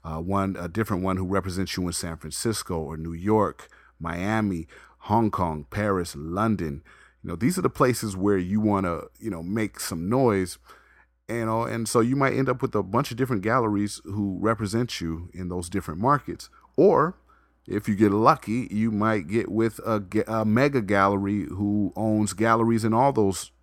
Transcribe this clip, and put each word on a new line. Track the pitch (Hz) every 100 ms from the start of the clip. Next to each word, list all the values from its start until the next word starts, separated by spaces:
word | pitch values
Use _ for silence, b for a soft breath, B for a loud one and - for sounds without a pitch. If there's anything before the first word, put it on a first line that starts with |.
| 85
uh, | 80
one, | 87 98 98 92
a | 87
different | 92 113 95
one | 92 92
who | 90
represents | 98 92 90 90 -
you | 90
in |
San | 82 87 80
Francisco | 78 - 117 107 - 85
or | 76 80
New | 82
York, | 82 95 110 92 - - b b _
Miami, | 82 85 95 110 104 87 78 B B B
Hong | - 107 110
Kong, | - 87 78 71
Paris, | - 104 95 82 71
London. | 80 90 113 98 82 69 b b b b
You | -
know, | 87
these | 123 180
are |
the | 135
places | - 131 117 110 95
where | 101 98
you | 90 104
wanna, | 107 98 95 80 - _
you | 107
know, | 85
make | 85 110 107 -
some | - 87 87
noise, | 127 127 98 90 - b b b b b _ -
you | 117 113
know, | 113
and | 117 117 110
so | 120
you | 117 139
might | 135
end | 113 135
up | 127
with | 131
a | 107
bunch | 92 113 143
of | 117
different | 127 113
galleries | 104 127 113 101 104 - -
who | 101 101 92
represent | 101 110 104 113 120 -
you | 82 82 87
in | 87 90
those | 90 85
different | 98 87 80
markets. | 120 143 - - - b b -
Or | 185 160 160 - _ b b b -
if | 104 107
you |
get | 101 107
lucky, | 101 120 151 - 117 120
you | 104 113
might | 104 110 107 78
get | 113 -
with | 107 113 - -
a | 107
ga-, | 92 104 104
a | 113
mega | 110 110 143 139
gallery | 98 101 98 101 98 104
who | 76 92 104 104 101 -
owns | 110 107 107
galleries | 87 113 113 113 113
in | 110 113
all | 139
those | 131 98 90 - _